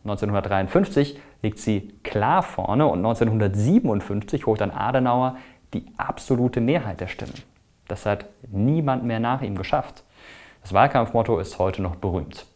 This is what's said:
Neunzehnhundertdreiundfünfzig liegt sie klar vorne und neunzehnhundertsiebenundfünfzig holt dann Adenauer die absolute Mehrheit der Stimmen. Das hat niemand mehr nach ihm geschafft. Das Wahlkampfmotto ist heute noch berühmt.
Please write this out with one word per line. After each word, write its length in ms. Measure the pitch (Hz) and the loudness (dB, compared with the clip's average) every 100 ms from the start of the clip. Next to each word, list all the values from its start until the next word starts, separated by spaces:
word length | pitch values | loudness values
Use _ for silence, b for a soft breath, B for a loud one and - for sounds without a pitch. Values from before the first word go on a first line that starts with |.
Neunzehnhundertdreiundfünfzig 1120 | 107 101 104 101 98 98 95 180 190 - 143 - B B | -4 -4 0 0 2 0 2 2 2 2 0 -4 B B
liegt 180 | 110 107 | -6 -4
sie 340 | - 104 - - | -2 -2 -4 -14
klar 400 | - 104 110 185 | -6 -2 2 2
vorne 440 | 170 - 92 110 151 | 0 -6 -2 2 2
und 140 | 87 | 2
neunzehnhundertsiebenundfünfzig 1400 | 107 113 117 110 101 101 110 214 214 101 - 101 - 143 - | 0 2 2 2 2 2 4 4 4 -2 -2 -6 -4 -2 0
holt 120 | 107 | 0
dann 120 | 101 | 0
Adenauer 640 | - 104 131 127 123 127 127 B B _ | -2 0 2 2 2 0 -4 B B _
die 120 | - - - | -10 -10 -10
absolute 640 | - - - 123 123 120 | -8 -8 -2 2 2 2
Mehrheit 400 | 117 165 113 87 | 2 0 -2 -8
der 80 | 90 | -10
Stimmen. 340 | - - - - _ _ _ _ | -10 -12 -12 -18 _ _ _ _
Das 180 | - 107 | -4 -2
hat 200 | 101 - - - | -2 -4 -18 -8
niemand 540 | 98 117 160 143 127 120 | 0 2 2 2 0 0
mehr 160 | 113 | 0
nach 200 | 117 131 | 0 -2
ihm 140 | 131 95 | -2 -6
geschafft. 480 | 95 147 - - _ B B B B B | -2 -2 -2 -12 _ B B B B B
Das 120 | - | 0
Wahlkampfmotto 680 | 98 127 131 113 117 113 107 | 4 6 4 2 2 2 0
ist 180 | 92 - | 0 0
heute 240 | 92 95 | -2 0
noch 140 | 92 85 | -4 -2
berühmt. 500 | 98 90 - - - | -2 -2 -4 -12 -20